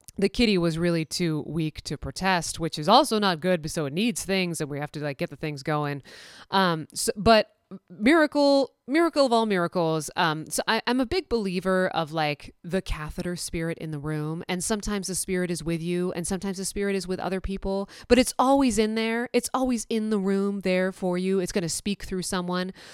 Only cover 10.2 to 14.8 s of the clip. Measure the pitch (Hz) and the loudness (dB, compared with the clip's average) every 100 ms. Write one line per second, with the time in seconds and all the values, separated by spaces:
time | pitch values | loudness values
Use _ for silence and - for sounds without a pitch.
10.2 | 170 156 - - - 226 - 254 240 370 | 0 0 -4 -4 -2 0 0 0 0 -2
11.2 | 302 233 196 180 190 185 185 - 151 160 | -2 -2 0 -2 0 2 2 0 -2 -2
12.2 | 151 147 - - 175 185 - 160 151 - | -2 -2 -10 -16 -4 -4 -2 -6 -6 -6
13.2 | 175 175 - 175 165 165 160 151 147 156 | -6 -6 -6 -4 -4 -6 -8 -6 -4 -4
14.2 | 151 165 - 185 - 214 | -4 -6 -4 -4 -2 -2